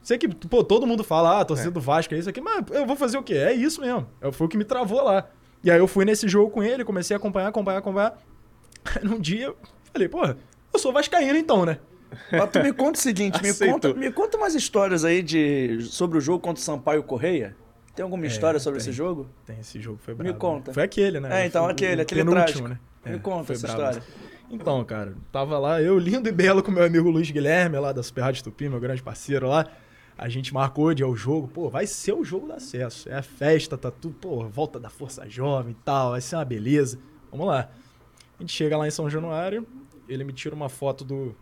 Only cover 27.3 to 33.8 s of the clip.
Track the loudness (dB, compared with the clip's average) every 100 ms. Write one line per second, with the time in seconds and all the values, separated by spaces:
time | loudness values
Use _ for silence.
27.3 | 0 2 4 4 0 -2 -4 -6 -2 -2
28.3 | -2 -8 -8 -6 -4 -4 -4 -8 -12 -2
29.3 | 0 4 2 0 -8 -20 -20 -20 -10 -6
30.3 | -6 -4 0 0 2 2 4 0 0 0
31.3 | -2 -2 -6 -4 -2 -4 -4 -4 -2 -2
32.3 | -6 -8 -14 -10 -8 -8 -8 -10 -10 -10
33.3 | -2 4 4 2 -8